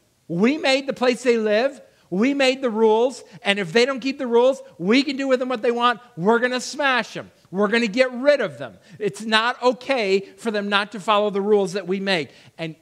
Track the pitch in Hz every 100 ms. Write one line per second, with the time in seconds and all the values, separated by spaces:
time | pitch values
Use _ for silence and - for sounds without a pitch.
0 | _ _ - 170 226 311 269 269 277 214
1 | 247 254 262 233 214 208 269 277 - _
2 | - 180 247 277 262 262 262 214 220 220
3 | 254 240 - 170 196 202 175 226 254 269
4 | 254 277 254 233 254 262 - - 175 254
5 | 277 269 269 254 254 247 240 240 240 233
6 | - - 185 233 247 247 - 277 285 247
7 | 214 165 98 _ - 180 208 233 233 214
8 | 254 240 277 285 196 131 123 90 _ 170
9 | 202 - 220 220 233 254 247 262 - 269
10 | 202 196 196 - 233 208 202 202 208 220
11 | 180 208 208 196 196 208 190 196 175 196
12 | 196 180 135 - - - 165 156